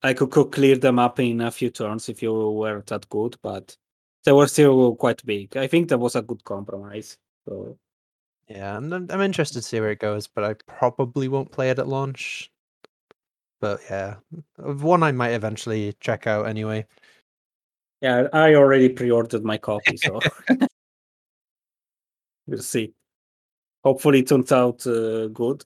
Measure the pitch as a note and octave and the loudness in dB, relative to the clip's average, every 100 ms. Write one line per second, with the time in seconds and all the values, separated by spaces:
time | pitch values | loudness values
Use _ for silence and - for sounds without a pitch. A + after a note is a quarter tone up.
0 | C3 C3 C3 D#3 C3+ - C#3 C3 C3 B2 | 0 0 2 2 2 4 4 4 4 2
1 | A#2+ - B2 A#2 A#2 - B2 - A2 A2 | 2 0 -2 0 -4 -4 -6 -4 -8 -6
2 | - G#2+ A2+ A2 G#2+ G#2+ G#2+ G#2 G2+ G#2+ | -10 -8 -4 -2 -2 -2 -4 -6 -8 -10
3 | - G#2+ A2+ - G#2+ G2 - - _ _ | -8 -4 -4 -6 -12 -12 -14 -20 _ _
4 | _ _ - C#3 C#3+ - D3 C3 B2+ A#2 | _ _ 6 6 6 6 6 6 4 2
5 | B2+ A#2 B2 G#2 G2 C3 C3+ E3 E3+ B2+ | -2 -2 -4 -8 -6 -6 0 0 2 0
6 | A#2+ B2 A2+ A#2 - G2 G2 G2 G2+ G#2 | 0 -4 -6 -12 -10 -10 -10 -14 -12 -14
7 | G#2+ - _ _ - G2 G2 - _ _ | -16 -20 _ _ -14 -12 -12 -16 _ _
8 | _ _ _ _ _ G2+ G2 G#2 C#3 F3+ | _ _ _ _ _ -14 -10 -10 -8 -8
9 | F3+ F#3+ G3 F#3 D3+ B2 A2 A#2 G#2+ G#2+ | -6 -2 -2 -2 -4 -4 -6 -4 -4 -4
10 | A2 G#2 G2+ - G#2 G#2+ _ - B2 A#2+ | -6 -6 -8 -6 -6 -6 _ -2 -2 0
11 | C3 B2 C3 C3+ - - C3 C3 C3 C3+ | -4 -4 -4 -4 -6 -4 -2 -2 -4 -4
12 | C3+ C3 - - - _ _ _ _ _ | -6 -10 -12 -12 -16 _ _ _ _ _
13 | _ _ _ _ _ _ G#2+ G2+ - G2 | _ _ _ _ _ _ -6 -6 -8 -8
14 | G2 G2+ _ E3 D3+ _ C#3+ C#3+ D3+ F3+ | -8 -12 _ -20 -20 _ -12 -6 0 2
15 | D#3+ C3 A#2+ A#2 G#2+ G#2+ - A2 G#2 G2+ | 2 0 -2 -2 -4 -8 -6 -6 -6 -8
16 | - A2 - G#2+ G#2+ G#2+ G#2+ A2 G#2+ _ | -6 -6 -2 -4 -4 -6 -6 -6 -8 _
17 | _ _ _ _ _ _ _ _ _ _ | _ _ _ _ _ _ _ _ _ _
18 | C3 B2 C3+ D#3 D#3 D3+ C#3 C3+ B2+ B2+ | 0 2 2 4 8 8 8 8 4 4
19 | B2 A#2 A#2 A2+ A2 G#2+ - G#2 - D#3 | 0 2 0 -4 -4 -6 -4 -2 -2 -2
20 | D#3 G#2+ D#3+ - - C4 - _ _ _ | -4 -2 -4 -6 -2 0 0 _ _ _
21 | _ _ _ _ _ _ _ _ _ _ | _ _ _ _ _ _ _ _ _ _
22 | _ _ _ _ - G2+ - B2 A2 _ | _ _ _ _ -12 -10 -6 -6 -6 _
23 | _ _ _ _ _ _ _ _ C#3 C3 | _ _ _ _ _ _ _ _ 0 2
24 | D3+ C#3 B2+ C#3 B2+ C3+ B2 A#2+ B2+ A#2 | 4 4 4 2 4 2 2 -2 -4 -2
25 | A2+ A2 A2 G#2+ A#2+ C3+ | -2 -4 -6 -4 -4 -4